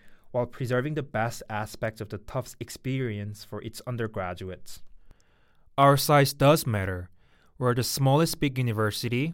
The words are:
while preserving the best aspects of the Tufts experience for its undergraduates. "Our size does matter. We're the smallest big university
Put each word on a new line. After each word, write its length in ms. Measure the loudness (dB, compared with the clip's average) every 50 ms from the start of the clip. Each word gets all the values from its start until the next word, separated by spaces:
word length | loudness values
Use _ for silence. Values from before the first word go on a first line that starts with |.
| -20 -20 -20 -20 -14 -6
while 160 | -4 -2 -2
preserving 480 | -2 -4 -6 -4 -2 0 0 0 -2 -4
the 80 | -6
best 420 | -6 -4 -2 -2 -2 -2 -4 -8 -10 -8
aspects 520 | -6 -6 -6 -6 -8 -6 -6 -6 -6 -8
of 80 | -10 -10
the 100 | -10 -12
Tufts 380 | -10 -8 -8 -8 -8 -8 -10 -12
experience 840 | -12 -12 -12 -10 -6 -4 -4 -2 -4 -4 -4 -6 -8 -8 -10 -12 -14
for 180 | -12 -12 -10
its 180 | -10 -10 -12 -12 -10
undergraduates. 960 | -8 -6 -4 -4 -4 -4 -6 -6 -6 -6 -8 -10 -10 -10 -12 -12 -14 -12 -12 -14 -16 -16 -18 -20 -20 -20 _ _ _ _ _ _ _ _ _ _ _ _ 6
"Our 180 | 8 8 8
size 380 | 6 6 6 6 6 6 4 4
does 320 | 4 6 6 6 6 4
matter. 420 | 0 -2 0 -2 -2 -4 -6 -8 -12 -16 -20 _ _ _ _ _ _ _
We're 180 | -2 0 2 2
the 100 | 2 0
smallest 560 | 0 0 2 4 4 6 4 4 2 0 0
big 180 | -2 -2 0 0
university 720 | -2 0 0 0 0 0 0 -2 -4 -2 -2 -2 -2 -2